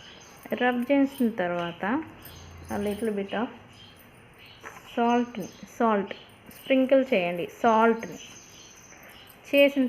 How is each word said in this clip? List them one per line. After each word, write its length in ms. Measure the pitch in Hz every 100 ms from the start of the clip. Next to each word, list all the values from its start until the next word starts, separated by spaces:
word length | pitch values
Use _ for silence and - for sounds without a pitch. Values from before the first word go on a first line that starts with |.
| - - - - - -
రబ్ 200 | 247 247 240
చేసిన 380 | 277 269 - 233 220
తర్వాత 420 | 175 175 170 170 190 285 320 - - - - - -
a 40 | 214 208
little 260 | 202 226 202
bit 140 | 196 196
of 100 | 240 - - - - - - - - - - - - - -
సాల్ట్ని, 520 | - 233 240 240 214 - - - -
సాల్ట్ 340 | 226 208 196 - - - - -
స్ప్రింకిల్ 460 | - 262 254 269 262
చేయండి. 340 | 208 175 175 - -
సాల్ట్ని 580 | 233 220 226 226 175 151 - - - - - - - - - - - - -
చేసిన 320 | 285 285 285